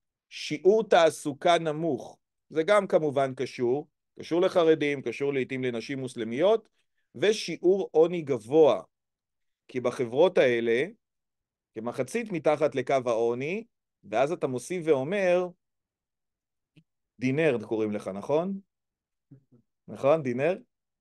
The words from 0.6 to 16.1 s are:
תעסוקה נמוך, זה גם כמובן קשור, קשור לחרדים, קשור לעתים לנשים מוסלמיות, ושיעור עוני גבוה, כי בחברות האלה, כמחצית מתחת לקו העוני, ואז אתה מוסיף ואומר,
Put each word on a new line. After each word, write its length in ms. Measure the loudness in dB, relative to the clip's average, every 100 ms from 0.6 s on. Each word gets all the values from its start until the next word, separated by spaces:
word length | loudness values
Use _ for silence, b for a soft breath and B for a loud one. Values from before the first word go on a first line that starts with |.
| 4 4 4
תעסוקה 720 | 4 4 2 -8 -2 2 2
נמוך, 580 | 0 -4 -4 -4 -8 -20 _ _ -8
זה 140 | -4
גם 240 | 2 2 2
כמובן 460 | 0 2 0 -2 -2
קשור, 520 | -8 -2 -2 -2 -6 _ _ -16
קשור 220 | -4 0
לחרדים, 600 | 2 4 4 4 2 -4
קשור 320 | -6 -6 -4
לעתים 300 | -2 -4 -4
לנשים 360 | -4 -4 -8 -8
מוסלמיות, 720 | -8 -8 -6 0 2 2 -2 _ _ _ _ -2
ושיעור 720 | 0 0 -2 -2 2 2 2
עוני 300 | 4 4 2
גבוה, 600 | -4 -6 2 6 6 4 -4 _ _ _ _ _ _ _ _
כי 120 | -4
בחברות 580 | -4 -4 -2 2 4 4
האלה, 480 | 2 2 2 0 0 -8 _ _ _ _ _ _ _ -12
כמחצית 560 | -8 -6 -4 -4 -4
מתחת 440 | -2 0 2 0 -2
לקו 180 | -2 -2 0
העוני, 580 | 0 0 -2 -6 -8 -10 _ _ _
ואז 280 | -6 -2 -2
אתה 160 | -2 -4
מוסיף 360 | -6 -6 -6 0
ואומר, 640 | 0 0 -2 0 0 -2 -10 _ _ _ _ _